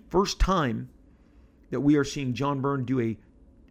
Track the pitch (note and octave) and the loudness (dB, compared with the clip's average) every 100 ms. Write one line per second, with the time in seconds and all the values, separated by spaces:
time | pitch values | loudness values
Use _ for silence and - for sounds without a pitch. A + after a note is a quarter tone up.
0 | - F3 G3+ - - F#3+ C3+ A2+ B2+ - | -2 0 0 0 2 2 0 -4 -8 -16
1 | _ _ _ _ _ _ - B2 C#3+ D3 | _ _ _ _ _ _ -8 0 4 4
2 | C#3 D3 C3 A#2 C#3 C#3 C#3 C#3 B2 C3 | 2 -4 -4 -2 -2 -2 -2 -2 -2 -2
3 | A2+ G#2+ - _ - - - | -2 -4 -12 _ -20 -20 -20